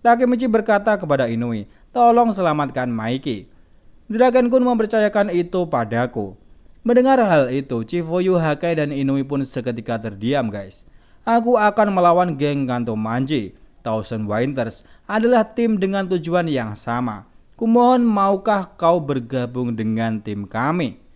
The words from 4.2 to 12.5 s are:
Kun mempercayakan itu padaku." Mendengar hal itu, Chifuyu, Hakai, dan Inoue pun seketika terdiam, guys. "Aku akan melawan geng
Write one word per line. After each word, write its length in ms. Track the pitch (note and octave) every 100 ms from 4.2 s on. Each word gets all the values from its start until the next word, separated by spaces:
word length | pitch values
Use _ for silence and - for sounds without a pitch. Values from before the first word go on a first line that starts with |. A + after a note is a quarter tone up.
| B3+ B3 A#3+
Kun 120 | B3+ B3
mempercayakan 640 | A#3 A3 A3+ G#3+ G#3 G3+
itu 360 | F3 F3 F#3 E3+
padaku." 680 | C3+ A2+ A#2 B2 A2+ G2+ F#2+ _ - - -
Mendengar 360 | A#3 A#3+ B3+ C4
hal 280 | G#3+ D#3+ B2+
itu, 360 | C3 C3+ A#2+
Chifuyu, 520 | A2 F3 D#3+ F3 F#3 F3+
Hakai, 360 | D#3+ D3 E3+ D#3+
dan 160 | C#3+
Inoue 320 | C#3 C3+ C#3
pun 200 | C3+ C#3+
seketika 560 | C3+ - A#2+ A#2 A2+ A2+
terdiam, 480 | A2 G2+ A2+ C#3+ A#2
guys. 400 | G2+ G2 - - - _ _
"Aku 320 | - A#3 A#3
akan 400 | A#3+ G#3 G#3 G#3
melawan 400 | F#3+ F3 E3+ F3+
geng 320 | C#3+ D3